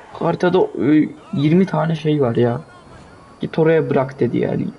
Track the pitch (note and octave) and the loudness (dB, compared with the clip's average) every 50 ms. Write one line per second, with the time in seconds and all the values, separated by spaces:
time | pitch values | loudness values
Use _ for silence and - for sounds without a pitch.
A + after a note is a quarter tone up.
0 | - - - - - C3+ C3+ C3+ - F3+ F3 F#3 C#3+ - - - G2 C3+ D3+ D#3 | -12 -18 -10 -4 -4 -2 -2 0 0 2 2 2 2 0 -2 -2 0 2 4 4
1 | - - - - - - - C#3+ C#3+ D3+ D#3+ F3+ G3 F3+ - D#3 D#3 E3 E3 D#3 | 2 0 -4 -10 -14 -8 -4 -2 2 4 4 4 2 2 0 -2 -2 -2 -2 -2
2 | - D#3 D3+ D3 C#3 A#2 A#2 - A#2+ A#2+ A#2 - - - - - - - - - | -2 -2 0 0 0 0 2 2 0 0 0 -2 -8 -12 -18 -20 -20 -20 -20 -20
3 | - - - - - - - - - - - - D#3 D#3+ E3 D#3+ C#3+ C3+ - C#3 | -20 -20 -20 -20 -20 -20 -14 -12 -12 -6 -2 0 2 2 2 2 0 0 0 -2
4 | C3 C3+ - - B2+ A#2 - - - - - - - - - | -2 -2 -4 -4 -2 -2 0 -2 -2 -2 -2 -4 -6 -6 -10